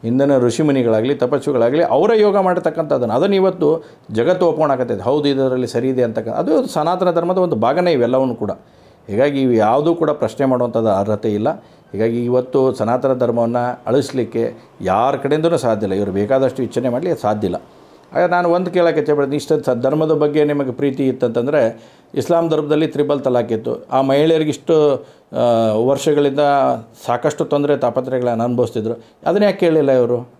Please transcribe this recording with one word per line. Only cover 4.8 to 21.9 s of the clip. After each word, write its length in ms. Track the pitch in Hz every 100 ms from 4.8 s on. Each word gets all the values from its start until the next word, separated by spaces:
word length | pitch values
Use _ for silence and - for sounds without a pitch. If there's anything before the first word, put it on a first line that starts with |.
| 123 107
ಹೌದು, 260 | 92 143 143
ಇದರಲ್ಲಿ 380 | 135 131 127 120
ಸರಿ 220 | 120 131
ಇದೆ 140 | 127
ಅಂತಕ್ಕ-, 300 | 120 113 110
ಅದು 340 | 110 220 311 254
ಸನಾತನ 440 | 160 156 180 180
ಧರ್ಮದ 280 | 170 170 185
ಒಂದು 180 | 180 113
ಭಾಗನೇ 360 | 117 151 180
ಇವೆಲ್ಲವನ್ನೂ 420 | 147 117 131 131
ಕೂಡ. 160 | 113 104 - - _ - - -
ಹೀಗಾಗಿ 340 | 101 143 139
ಇವು 100 | 131
ಯಾವುದೂ 420 | 113 104 127 151
ಕೂಡ 160 | 170 156
ಪ್ರಶ್ನೆ 360 | 147 123 - 135
ಮಾಡುವಂಥದ್ದು 440 | 123 120 113 110
ಅರ್ಹತೆ 440 | 98 101 104 110
ಇಲ್ಲ. 160 | 104 117 196 - - _
ಹೀಗಾಗಿ 320 | 101 113 117
ಇವತ್ತು 500 | 120 127 127 139 131
ಸನಾತನ 400 | 117 107 123 135
ಧರ್ಮವನ್ನ 420 | 127 123 120 117 120
ಅಳಿಸ್ಲಿಕ್ಕೆ 960 | 120 123 - 131 139 131 110 113 117 - - -
ಯಾರ 360 | 92 95 127 139
ಕಡೆಯಿಂದನೂ 400 | 139 151 165 165
ಸಾಧ್ಯ 300 | 123 107 104
ಇಲ್ಲ. 80 |
ಇವರು 180 | 95 101
ಬೇಕಾದಷ್ಟು 500 | 98 101 135 131 -
ಇಚ್ಛನೆ 260 | 120 - 127
ಮಾಡ್ಲಿ, 220 | 120 175
ಅದು 100 | 147
ಸಾಧ್ಯ 260 | 107 107 104
ಇಲ್ಲ. 100 | 87 - - - - -
ಹಾಗಾದ್ರೆ 240 | - 175 175
ನಾನು 120 | 175
ಒಂದು 220 | 170 180
ಕೇಳಕ್ಕೆ 300 | 180 170 156
ಇಚ್ಛೆ 140 | 147
ಪಡ್ತೀನಿ, 220 | 147 139 147
ಇಷ್ಟು 260 | - 156
ಸ-, 180 | - 123
ಧರ್ಮದ 280 | 131 156 156
ಬಗ್ಗೆ 340 | 151 147 151
ನಿಮಗೆ 280 | 147 147 131
ಪ್ರೀತಿ 360 | 120 139 127 135
ಇತ್ತಂತಂದ್ರೆ 840 | 127 120 113 123 151 117 113 -